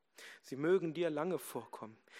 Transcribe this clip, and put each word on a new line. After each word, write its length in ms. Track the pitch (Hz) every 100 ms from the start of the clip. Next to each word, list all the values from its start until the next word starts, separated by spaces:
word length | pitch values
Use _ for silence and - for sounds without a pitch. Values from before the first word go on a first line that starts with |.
| _ - - -
Sie 140 | - 131
mögen 360 | 156 190 165
dir 160 | 151 170
lange 300 | 147 175 151
vorkommen, 580 | - 123 110 - 110 110 -